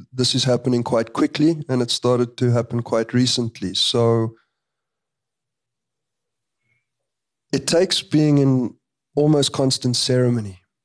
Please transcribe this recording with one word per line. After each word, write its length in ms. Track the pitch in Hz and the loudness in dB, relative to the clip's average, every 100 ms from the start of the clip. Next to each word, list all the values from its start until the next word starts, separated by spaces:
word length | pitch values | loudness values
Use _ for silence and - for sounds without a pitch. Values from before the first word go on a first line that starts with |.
| - | -14
this 220 | 127 127 131 | -4 -2 0
is 80 | |
happening 400 | 123 123 127 120 | 0 0 0 -2
quite 300 | 117 117 113 | 0 -2 -2
quickly, 500 | - 151 - 151 160 143 | -2 -4 0 0 0 -4
and 140 | 127 | -4
it 80 | 120 | -2
started 480 | - 123 123 123 - | -2 0 0 0 -2
to 140 | 123 | 0
happen 320 | 120 113 120 | 0 -2 -6
quite 300 | 117 113 113 123 | -2 -2 0 0
recently. 580 | 123 - 117 - 95 | 0 0 -4 -6 -8
So 640 | 95 - 123 117 117 110 - _ _ _ _ _ _ _ _ _ _ _ _ _ _ _ _ _ _ _ _ _ _ _ _ _ _ _ _ _ _ _ | -4 -2 2 2 2 -2 -6 _ _ _ _ _ _ _ _ _ _ _ _ _ _ _ _ _ _ _ _ _ _ _ _ _ _ _ _ _ _ _
it 140 | 139 135 | -6 0
takes 340 | 165 185 - | 2 2 0
being 360 | - 151 151 143 | 0 2 4 4
in 380 | 135 131 120 - _ _ _ - | 4 2 -2 -8 _ _ _ 0
almost 360 | 147 151 135 | 4 4 2
constant 440 | - 135 - 127 120 | 0 -2 0 -2 -2
ceremony. 640 | - 127 123 120 104 92 _ _ | 0 2 2 0 -4 -14 _ _